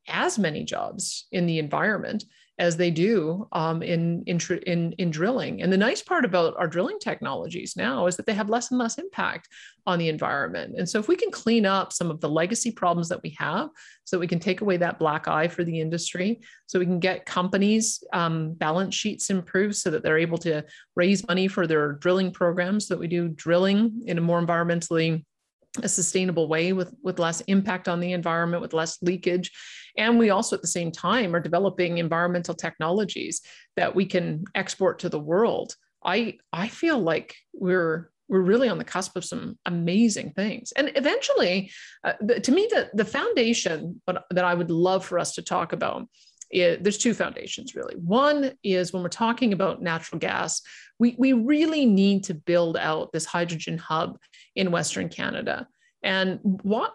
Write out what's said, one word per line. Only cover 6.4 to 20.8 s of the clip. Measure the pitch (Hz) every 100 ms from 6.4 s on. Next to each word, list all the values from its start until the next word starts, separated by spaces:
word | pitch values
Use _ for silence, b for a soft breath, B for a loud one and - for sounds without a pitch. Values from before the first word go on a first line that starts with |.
| 165 -
our | 170
drilling | 165 226 415
technologies | 233 170 - 131 165 175 - -
now | 202 262 180
is | 175
that | 214
they |
have | 208 208
less | 226 240
and | 254
less | 233 -
impact | 381 - 185 - - B B B -
on | 175
the | 165
environment. | 156 160 139 151 175 - -
And | 180
so | 220
if | 214
we | 359
can | 440
clean | - - 233 196
up | 196 180
some | - 175
of | 160
the | 156
legacy | 151 175 226 240
problems | 226 180 170 170
that | -
we | 165 147
have, | 147 175 302 B B B
so | - 185
we | 170
can | 170
take | 185 185
away | 208 180
that | 170 170
black | 160 151 -
eye | 156 170
for | 170
the | 175 165
industry, | 160 165 165 175 185 233 B B _
so | 185
we | 180
can | 180
get | 185 185 -
companies, | - 185 196 202 220 220 - -
um, | 190 170 160 156 165
balance | 156 165 190 196
sheets | 214 - -
improved | 190 175 185 208 208
so | -
that | 156
they're | - 156
able | 165 165
to | 170 151 151 B